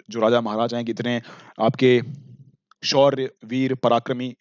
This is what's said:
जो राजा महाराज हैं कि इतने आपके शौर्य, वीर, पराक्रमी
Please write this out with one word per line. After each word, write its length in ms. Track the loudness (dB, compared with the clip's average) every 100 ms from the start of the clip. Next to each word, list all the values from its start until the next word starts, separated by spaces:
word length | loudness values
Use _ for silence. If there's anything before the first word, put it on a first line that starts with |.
| -10
जो 100 | -2
राजा 220 | 2 2
महाराज 320 | 0 -4 -4
हैं 120 | -4 -6
कि 60 |
इतने 300 | -6 -4 -4 -8 -20 -14 -2
आपके 420 | -2 2 4 4 0 -12 -20 -20 -20 _ _ _
शौर्य, 480 | -2 4 4 2 -6 _ -6
वीर, 300 | -2 -2 0
पराक्रमी 600 | 2 2 0 -6 -8 -12